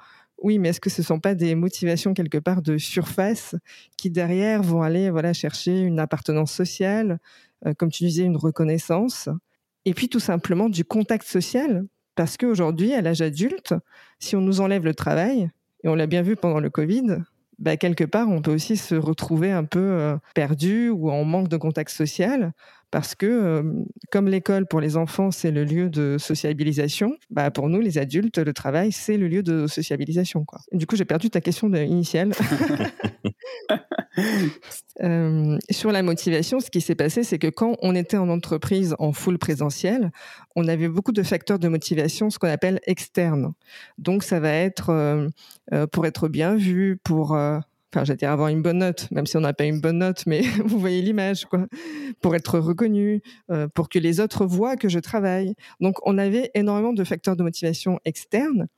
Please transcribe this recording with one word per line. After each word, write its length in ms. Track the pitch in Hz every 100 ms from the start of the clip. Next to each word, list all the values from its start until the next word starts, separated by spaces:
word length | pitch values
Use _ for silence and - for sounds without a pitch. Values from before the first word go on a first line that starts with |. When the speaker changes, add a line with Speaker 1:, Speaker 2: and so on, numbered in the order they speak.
| - - _ -
Speaker 1:
Oui, 160 | 202 214
mais 120 | 170
est-ce 100 | 175
que 100 | -
ce 140 | -
sont 160 | 165 160
pas 160 | 196 190
des 180 | 170
motivations, 580 | 160 180 - 175 170 202
quelque 260 | 190 165 151
part, 220 | 156 185
de 160 | 160 156
surface 760 | 156 - 165 - 196 226 - 170 - - - -
qui, 140 | 185
derrière, 540 | 170 170 180 208 220
vont 180 | 185 165
aller, 280 | 160 170 190
voilà, 220 | 165 170
chercher 480 | 170 151 - - 185
une 200 | 185 160
appartenance 500 | 156 151 - 151 156
sociale, 720 | - 180 - 190 214 220 170 - - _ _ 156
euh, 60 |
comme 180 | 151 170
tu 100 | -
disais, 220 | 175 165
une 120 | 180 156
reconnaissance ? » 920 | 160 151 160 160 - 170 240 - - 156 - _ _ _
Et 100 | -
puis, 140 | 175 247
tout 100 | 240
simplement, 500 | - 175 - 175 226
du 160 | 175
contact 420 | 170 220 208 220 -
social, 580 | 185 170 247 294 185 196 _ _ -
parce 200 | 165 -
qu'aujourd'hui, 580 | 247 214 165 160 208
à 80 | 269
l'âge 200 | 165 165
adulte, 520 | 160 147 226 381 - 170 - - - _
si 160 | - 196
on 40 |
nous 200 | 190 190
enlève 240 | 190 196
le 100 | 160
travail, 560 | 156 - 151 196 269 170 - _ _
et 60 | 165
on 80 | 160
l'a 100 | 156
bien 160 | 175
vu 140 | 175 214
pendant 240 | 175 156
le 100 | 147
covid, 480 | 151 151 226 247 170 170 _ _ -
bah, 180 | 156 160
quelque 280 | 175 170
part, 240 | 156 208 233
on 120 | 170
peut 120 | 151
aussi 240 | 156 - 214
se 180 | -
retrouver 560 | 165 151 160 - 160 185
un 140 | 185
peu, 160 | 151 175
euh, 360 | 190 180 151 147 -
perdu 560 | - 143 151 175 214 240
ou 200 | 208 156
en 140 | 143
manque 240 | 151 175 185
de 80 | 160
contact 340 | 156 156 151
social 640 | - 151 - 190 269 175 - - - _
parce 220 | 151 151 -
que, 100 | 196
euh, 580 | 240 190 160 156 - - - -
comme 160 | 202 196
l'école 400 | 190 180 196 190
pour 120 | 160
les 160 | 151 151
enfants, 360 | 160 - 196
c'est 180 | - 170
le 140 | 151
lieu 260 | 147 160 180
de 260 | 151 143 143
sociabilisation, 1000 | - 156 151 151 151 143 147 - 208 294 _
bah, 220 | - 143
pour 180 | 139 143
nous, 120 | 180
les 180 | 226 151
adultes, 400 | 139 151 220 175
le 140 | 151
travail, 400 | 139 143 147 208
c'est 240 | - - 208
le 100 | 180
lieu 160 | 175
de 240 | 180 160 151
sociabilisation, 800 | - 160 143 147 165 180 165
quoi. 160 | 151 - -
Du 160 | 185 160
coup, 80 |
j'ai 100 | 220
perdu 240 | 180 156 226
ta 120 | 208
question 280 | 170 170 214
de-, 100 | 180
initiale. 520 | 147 175 170 160 196 196
<laughs> 80 | 214 - 320 285 - - - - - - 508 494 453
Speaker 2:
<laughs> 60 | 208 - - - - 214 214 165 - - - - -
Speaker 1:
Euh, 560 | 180 165 160 156 151 151 -
sur 200 | - 214
la 140 | 202
motivation, 560 | 185 170 - 160 170 254
ce 100 | -
qui 100 | 180
s'est 140 | 151
passé, 300 | 160 147 233
c'est 160 | 233 160
que 80 | 160
quand 260 | - 226 233
on 140 | 185 180
était 200 | 175 208
en 120 | 180
entreprise 640 | 170 - 156 - 190 185 156
en 100 | 151
full 260 | 147 190 175
présentiel, 760 | - 147 147 143 185 247 190 - - - -
on 140 | - 165
avait 180 | 165 165
beaucoup 240 | 165 208
de 140 | 208
facteurs 340 | 180 185 - 202
de 80 | 170
motivation, 640 | 160 - 156 156 - 214
ce 80 | -
qu'on 100 | 175
appelle 300 | 147 185 190 -
externes. 680 | 185 - - 170 147 143 160 _ - - -
Donc, 240 | 151 196
ça 160 | 196 175
va 140 | 151
être, 380 | 151 190 - -
euh, 360 | 160 147 151 147 - - - -
euh, 160 | 147 151
pour 180 | - 160
être 220 | - 160
bien 260 | 151 165
vu, 460 | 214 190 180 196 185
pour, 320 | - 156 151
euh, 240 | 151 147 151 - _ _
enfin, 120 | -
j'allais 140 | 139 131
dire 120 | 143
avoir 180 | 147 156
une 140 | 156
bonne 160 | 165 175
note, 300 | 185 175 -
même 160 | - 151
si 100 | 165
on 40 |
n'a 120 | 147
pas 120 | 143
une 160 | 147 156
bonne 180 | 160 170
note, 280 | 185 180 -
mais 160 | 156
<laughs> 220 | 247 208
vous 140 | 208 220
voyez 240 | 185 180
l'image, 440 | 185 214 190 190 -
quoi. 200 | 180 185 294 330 302 285 233
Pour 160 | 185 170
être 240 | - 170
reconnu, 600 | 160 170 226 208 202 208 - - -
euh, 160 | 160 151
pour 140 | - 156
que 100 | 180
les 220 | 165 170
autres 260 | 214 - 190
voient 300 | 180 233 262
que 120 | 202
je 120 | 175
travaille. 540 | - 220 196 185 190 220 - -
Donc, 160 | 185 190 -
on 120 | 196
avait 340 | 196 220 262
énormément 380 | 208 208 208 226
de 100 | 233
facteurs 320 | 180 165 -
de 80 | 180
motivation 560 | 175 - 165 160 - 180
externes. 640 | - 156 - 208 294 247 165